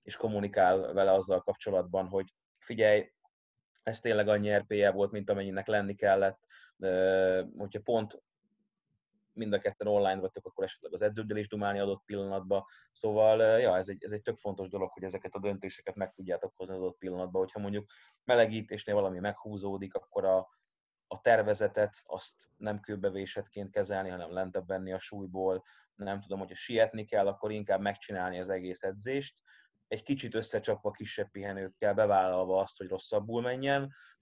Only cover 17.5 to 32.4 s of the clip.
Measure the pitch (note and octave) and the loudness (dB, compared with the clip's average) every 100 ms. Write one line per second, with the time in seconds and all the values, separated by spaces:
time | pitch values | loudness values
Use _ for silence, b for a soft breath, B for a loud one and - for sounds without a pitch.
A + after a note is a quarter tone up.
17.5 | G#2+ G2+ G#2 G#2 b b b - B2 A2+ | -4 -6 -6 -8 b b b 2 6 6
18.5 | A2 - G#2+ - G#2 G2 F#2 G2+ G#2 A2 | 2 -6 -8 -2 0 0 -2 -4 -6 -8
19.5 | G#2 G2 G2 F#2+ F#2+ - G2+ F#2+ F#2+ F#2 | -8 -6 -6 -6 -8 -6 -2 2 2 2
20.5 | _ _ _ _ _ _ G2 - A2+ G#2+ | _ _ _ _ _ _ -2 4 4 4
21.5 | G#2 G#2 - G#2 - - F#2+ - - _ | 0 0 2 0 -2 -12 -10 -10 -16 _
22.5 | _ G#2+ G#2 G#2 G#2 G2 F#2+ F#2+ - G2+ | _ -6 -6 -6 -4 -4 -4 -6 -8 -10
23.5 | - G2 G#2+ G2 G2 F#2+ F2+ E2+ F2+ F#2 | -12 -6 -4 -2 -2 -4 -8 -6 -4 -4
24.5 | F#2+ F2+ F#2+ F#2 F#2+ - G#2 F#2+ F#2 F#2+ | -4 -4 -6 -4 -8 -8 -12 -10 -2 -2
25.5 | F#2 b b b - G2+ G2+ G2 F#2+ F#2+ | -2 b b b -10 -8 -6 -6 -8 -8
26.5 | F#2+ - A#2 A2 A2 G#2+ G#2+ G2 G2 G#2+ | -12 -4 2 2 0 -2 2 2 0 -4
27.5 | G#2+ G2+ F#2+ G2+ G2+ - G2 F2+ F2+ F#2 | -6 -2 0 0 -4 -8 -6 -4 -6 -4
28.5 | F#2+ F2+ F#2 F#2+ G2 G#2 C#3 C#3 - b | -4 -6 -6 -6 -6 -6 -6 -6 -12 b
29.5 | b b _ _ A2 - C#3 A#2+ A2 A2 | b b _ _ -10 -4 -4 -2 -4 -2
30.5 | A2 G#2 G#2 G#2 - G#2 - G2+ G2+ G2+ | -4 -2 -2 -2 -6 -8 -8 -8 -8 -8
31.5 | G2 F#2+ - G#2 G2+ G#2+ G2 F#2 F#2 | -8 -8 -4 0 4 4 6 4 2